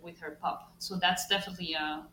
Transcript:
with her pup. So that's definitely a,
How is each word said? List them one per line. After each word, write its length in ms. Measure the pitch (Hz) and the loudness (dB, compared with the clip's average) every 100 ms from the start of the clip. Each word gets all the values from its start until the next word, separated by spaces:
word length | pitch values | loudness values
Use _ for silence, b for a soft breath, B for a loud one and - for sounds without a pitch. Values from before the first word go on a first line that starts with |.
with 180 | 170 170 | -14 -10
her 180 | 156 151 | -10 -4
pup. 320 | 156 - - - | -2 -2 -8 -10
So 180 | - 185 | -4 2
that's 300 | 180 180 - | 4 4 4
definitely 460 | 196 196 180 170 | 2 0 -6 -2
a, 320 | 160 156 156 - | 0 0 -2 -6